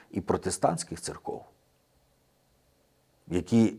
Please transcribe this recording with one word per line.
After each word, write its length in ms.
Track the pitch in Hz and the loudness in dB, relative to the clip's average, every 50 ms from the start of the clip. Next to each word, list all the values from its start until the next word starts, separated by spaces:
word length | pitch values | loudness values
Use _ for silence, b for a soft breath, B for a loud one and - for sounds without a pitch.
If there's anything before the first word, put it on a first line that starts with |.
| B B | B B
і 100 | - 98 | -8 -6
протестантських 800 | - - 90 90 - 92 - - - - - - - - 82 - | -2 0 -2 0 0 -4 -4 0 0 0 0 0 -6 -8 -10 -10
церков. 440 | - - - - - - - - - - _ _ _ _ _ _ _ _ _ _ _ _ _ _ _ _ _ _ _ _ _ _ _ _ _ _ _ _ _ _ _ _ _ _ _ - | -10 -10 -12 -10 -10 -10 -10 -10 -12 -18 _ _ _ _ _ _ _ _ _ _ _ _ _ _ _ _ _ _ _ _ _ _ _ _ _ _ _ _ _ _ _ _ _ _ _ -2
Які 420 | 82 90 - - 117 113 110 - - | -2 -2 0 4 6 6 6 6 2